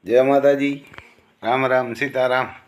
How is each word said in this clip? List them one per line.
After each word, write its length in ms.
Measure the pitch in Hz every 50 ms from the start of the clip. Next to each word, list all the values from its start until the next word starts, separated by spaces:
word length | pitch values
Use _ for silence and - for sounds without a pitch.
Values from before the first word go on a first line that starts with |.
| _
જય 180 | 87 113 123 131
માતાજી, 540 | 135 139 139 135 139 143 135 139 143 143 139 - - - - - - _ _ _ _ _ _ -
રામ 220 | 113 123 131 131
રામ, 220 | 127 127 127 127 120 113
સીતારામ. 520 | 110 139 139 131 131 127 127 127 127 127 123 - - _